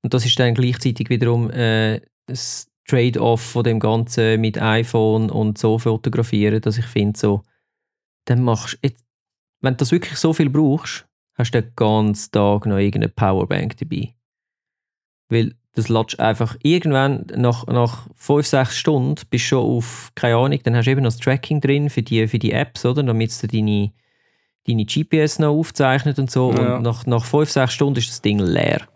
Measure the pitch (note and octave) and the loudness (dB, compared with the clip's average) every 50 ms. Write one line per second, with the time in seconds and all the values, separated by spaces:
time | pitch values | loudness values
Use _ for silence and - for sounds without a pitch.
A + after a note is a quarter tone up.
0 | - B2+ - B2+ A#2 B2 - - B2+ A#2+ A#2 A#2 B2 B2 B2 - - C3+ A#2 - | -4 -2 -2 0 0 0 2 2 2 2 2 2 0 0 -2 -2 -2 -4 -2 -2
1 | G#2+ - B2 A#2 A#2+ A#2 A#2+ A#2 A#2 A2 - B2 A#2+ A2+ A2 A2 A2 A2 A2 - | -2 -2 0 0 2 2 2 0 -2 -4 -2 -2 0 2 2 2 2 0 -2 -4
2 | - _ _ _ _ - B2+ B2+ - - - - - _ _ _ _ - - B2+ | -8 _ _ _ _ -12 -10 -8 -8 -6 -8 -8 -10 _ _ _ _ 0 2 2
3 | A#2+ B2+ A#2+ - - A#2 A#2 A2+ - - - A#2+ A#2 A#2+ A2+ A2 G#2+ G#2+ A2 A2+ | 2 2 0 0 2 2 2 0 -2 -4 -4 -2 0 0 0 0 0 0 0 0
4 | A#2 A#2 - A#2+ A2+ A2 A2 A2 A2+ A2 G#2+ - - A2 A2 A2+ A#2 A#2 - A#2 | -2 -2 -2 0 0 2 2 0 0 -2 -2 -2 0 0 2 0 0 0 0 0
5 | A2 A2 A2 A2 A2 G#2+ G#2+ A2 A2 G#2+ G#2 - - A2 A2 A2+ - A#2 A2 A2 | 2 2 2 0 0 -2 -2 -2 -2 -2 -2 0 0 0 0 2 0 -2 -2 -2
6 | - B2 A#2 A#2+ A#2 - - G#2 G#2 G#2+ G#2+ A2 - A2 G#2+ A#2 A#2 - - G#2+ | -2 -4 -2 -2 -2 0 0 2 2 2 0 0 0 -2 -2 -2 -6 -4 -2 0
7 | G#2 G#2 G#2 - - G#2 G2+ G2+ - _ _ _ _ _ _ _ _ _ _ _ | 0 0 0 0 0 0 0 0 -4 _ _ _ _ _ _ _ _ _ _ _
8 | _ _ _ _ _ - B2 B2 B2+ A#2+ A2+ A2 - - - - - C#3 - _ | _ _ _ _ _ 0 0 2 2 2 0 -2 -4 -10 -10 -4 -4 -6 -6 _
9 | _ _ _ _ _ _ _ _ _ _ _ _ - C3 B2+ - C#3+ A#2+ E3 - | _ _ _ _ _ _ _ _ _ _ _ _ -2 -2 0 0 0 0 0 0
10 | - - D3 - - E3 D#3 - D#3+ C#3 C3 D3+ D#3 C#3 C3+ D#3+ - - - - | -2 -4 -4 0 0 0 2 2 0 2 2 2 2 2 2 0 -4 -8 -12 -12
11 | - _ _ _ _ _ _ - B2 A#2+ - A#2+ G#2+ - - - A#2 G#2+ G#2+ G#2+ | -14 _ _ _ _ _ _ -4 -4 0 0 -2 -2 -2 -2 0 0 2 2 2
12 | G#2+ G#2+ G#2 G#2 - - - G#2 G2+ G2+ G2+ G#2 G#2 A2 G2+ G2 G2+ G2+ G2 G2+ | 2 2 0 -2 -4 -2 0 2 4 4 2 2 0 0 0 2 0 0 0 0
13 | G#2 G#2+ _ - G#2+ G2 F#2+ F#2 F#2+ F#2 G2 F#2+ F2+ - - - - - - - | -2 -2 _ 0 0 2 2 0 0 0 -2 -2 -2 -6 -6 -8 -8 -8 -6 -6
14 | A2+ - _ _ _ _ _ _ _ _ _ _ _ _ _ _ _ _ _ _ | -6 -8 _ _ _ _ _ _ _ _ _ _ _ _ _ _ _ _ _ _
15 | _ _ _ _ _ _ A#2 A#2 A2+ - - _ _ _ _ - A2 - A#2 A2+ | _ _ _ _ _ _ 0 0 0 0 -4 _ _ _ _ -4 -2 0 0 0
16 | A2 - - - - A2 A2 - A#2 A2+ - - - C#3+ E3+ F3+ F3 D#3+ C#3 C3 | 0 -2 -4 0 0 0 2 0 -2 -4 -4 -2 0 2 2 2 2 0 2 2
17 | C3+ C#3 C#3 - - - - A#2+ B2 A#2+ A#2 A#2+ - - - B2 A#2+ A#2 A#2+ - | 2 2 0 -4 -6 -8 -2 0 2 2 2 0 -4 -2 0 2 2 0 -2 -8
18 | - - - _ - - C#3+ C#3+ C#3+ - - C3+ C3 A#2+ - - - - D3+ C3+ | -18 -20 -20 _ -2 0 0 2 2 2 2 2 2 0 -2 -2 0 0 0 2
19 | B2 C#3 D3 - - _ - A#2+ A#2 - C#3+ C3 A2+ A2+ B2 A#2+ A#2 - - - | 0 -2 -4 -4 -6 _ -4 -2 0 0 0 0 2 0 0 0 -2 -4 -10 -14
20 | - - _ - - A#2+ A#2 A#2 B2+ C3+ C#3+ C#3 _ A#2 A#2 A#2+ A#2 C3 C3+ C3+ | -16 -16 _ -2 0 2 4 4 4 2 0 0 _ 0 2 2 2 2 2 2
21 | C3+ A#2 A2+ - - C#3 C3 C3+ - - D#3 D3 - C3+ C#3 C#3+ D3 D3 - - | 2 0 0 0 0 0 0 0 0 -2 -2 0 2 2 2 2 0 0 -2 -2
22 | A2 - A#2 A2+ A2 A2 - A2+ A2 A2 G#2+ A#2 D3 - _ - - A#2+ B2 C#3+ | -2 0 0 0 0 0 0 -2 -2 0 0 0 -2 -4 _ -4 -2 0 0 0
23 | C#3+ B2 A2+ A2+ A2+ A2+ - - - G#2+ A2 A2 G#2+ G#2+ G#2 G2+ G2+ G2+ - _ | 0 0 0 0 0 -2 -4 -6 -6 -4 -2 0 0 2 0 0 0 -2 -6 _
24 | _ _ _ _ _ _ _ _ _ _ _ _ _ - A#2+ A2 G#2 G#2 - D3 | _ _ _ _ _ _ _ _ _ _ _ _ _ -2 0 0 0 -2 -2 -4
25 | D#3+ _ - D#3 D3+ D3+ - - D#3+ D3 D3 D#3 D#3+ - - - C#3+ C3 C3 C3+ | -2 _ 2 2 2 0 0 0 2 2 2 0 -2 -4 0 2 2 4 4 2
26 | B2+ D3+ C#3 C#3+ C3+ B2+ - C3 B2+ B2+ A#2+ B2+ B2+ B2 B2 B2+ A#2 A#2+ A2+ A#2 | 2 0 -2 0 -2 -2 0 0 2 2 2 2 2 0 0 0 -2 -2 -2 -2
27 | - B2+ A#2+ A#2 A#2+ - - D3 D3+ D3+ - C#3+ C3 A#2+ - - C#3+ C#3+ C#3 B2 | -2 0 0 0 0 0 0 0 0 2 2 0 0 0 0 0 0 0 0 -2
28 | A#2 - - - - G#2 G#2 G#2 G2 F2 F2 E2 D#2 D#2 D2+ - - _ _ | -2 -4 -6 -4 -2 0 0 2 0 0 2 2 2 0 0 -2 -4 _ _